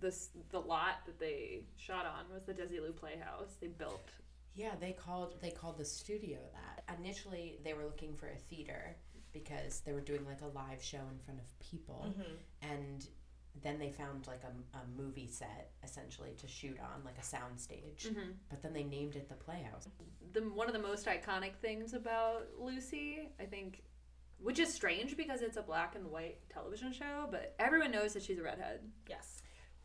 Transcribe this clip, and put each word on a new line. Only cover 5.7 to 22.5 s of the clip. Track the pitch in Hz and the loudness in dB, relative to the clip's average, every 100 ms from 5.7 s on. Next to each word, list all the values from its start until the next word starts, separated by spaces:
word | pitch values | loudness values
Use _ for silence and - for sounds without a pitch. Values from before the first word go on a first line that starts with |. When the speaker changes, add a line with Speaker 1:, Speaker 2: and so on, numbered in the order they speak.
| 151 | -2
Speaker 2:
the | |
studio | 143 - - 208 202 127 127 | -2 -2 -2 -2 0 -4 -6
that. | - - - - 170 | -10 -8 -8 -4 -4
Initially, | 185 202 196 175 170 156 | -2 -4 -4 -2 -2 -4
they | 156 | -2
were | 151 | 0
looking | 151 - 151 147 | 0 -2 -2 -4
for | 147 | -4
a | - - | -6 -8
theater | 156 147 151 156 170 - - - | -6 -4 -4 -6 -8 -12 -12 -10
because | 151 147 147 139 - 151 | -8 -2 0 0 0 2
they | |
were | 143 | 0
doing, | 143 143 139 | 2 0 0
like, | 135 | -4
a | 147 139 | -4 -4
live | 135 127 | -4 -4
show | - 139 131 | -4 -4 -4
in | 131 | -6
front | - 131 | -6 -8
of | 120 - | -8 -10
people, | - 165 - - 208 | -8 -8 -6 -4 -2
Speaker 3:
Mm-hmm. | 196 170 160 - - 151 | -2 -4 -6 -10 -6 -2
Speaker 2:
and | 147 139 139 143 - - - - 139 | -2 -2 -6 -8 -12 -16 -16 -14 -4
then | 147 147 | 0 0
they | 139 | 0
found, | 147 139 135 131 | -2 -4 -4 -4
like, | 127 | -6
a, | 127 123 123 135 | -6 -6 -6 -8
a | 123 127 | -6 -2
movie | 139 131 120 | -2 -2 -4
set, | - 110 110 - - | -4 -6 -6 -10 -10
essentially, | - - - - 135 127 | -10 -8 -8 -8 -8 -6
to | 139 | -8
shoot | - 139 131 | -4 -4 -4
on, | 127 139 | -4 -6
like, | 131 123 | -6 -6
a | |
sound | - 131 123 120 | -4 -2 -4 -6
stage. | - - 151 - 226 | -6 -8 -8 -4 0
Speaker 1:
Mm-hmm. | 202 180 190 - | 0 0 -4 -6
Speaker 2:
But | 143 | -4
then | 156 | 0
they | 151 | 0
named | 143 139 147 | 0 0 0
it | 139 143 | -2 -6
the | 131 | -8
Playhouse. | - 175 117 - - - - - 180 | -4 -4 -4 -6 -10 -10 -12 -12 2
Speaker 1:
The, | 220 | 4
one | 220 202 233 | 4 4 4
of | |
the | 220 | 4
most | 202 208 220 | 4 4 6
iconic | 175 208 190 190 - | 4 6 4 4 2
things | 220 214 226 | 2 2 0
about | 247 226 226 226 226 - | 0 4 8 8 6 0